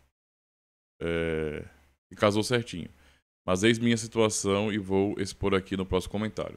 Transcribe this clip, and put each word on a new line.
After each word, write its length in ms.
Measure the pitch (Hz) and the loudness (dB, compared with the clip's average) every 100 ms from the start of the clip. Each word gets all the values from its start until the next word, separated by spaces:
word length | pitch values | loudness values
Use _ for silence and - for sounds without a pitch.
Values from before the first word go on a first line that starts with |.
| _ _ _ _ _ _ _ _ _ - | _ _ _ _ _ _ _ _ _ -8
é, 640 | 85 85 82 80 78 78 82 - _ _ _ | -4 -2 -2 -2 -4 -6 -12 -20 _ _ _
que 80 | 95 | 0
casou 260 | 107 104 | 2 2
certinho. 460 | 104 120 113 87 - - _ _ _ _ - | 0 -2 -4 -10 -12 -16 _ _ _ _ -2
Mas 160 | 92 | 4
eis 160 | 110 117 | 4 4
minha 200 | 120 117 | 2 0
situação 760 | 113 113 110 - 98 98 107 | 0 2 2 2 0 0 0
e 60 | 104 | -2
vou 360 | 95 95 101 - | 0 2 2 -2
expor 340 | 98 - 101 | -6 -4 0
aqui 220 | 95 - 95 | 0 0 -4
no 80 | |
próximo 280 | 92 92 - | 0 -2 -2
comentário, 440 | 101 107 87 - | -4 -4 -6 -10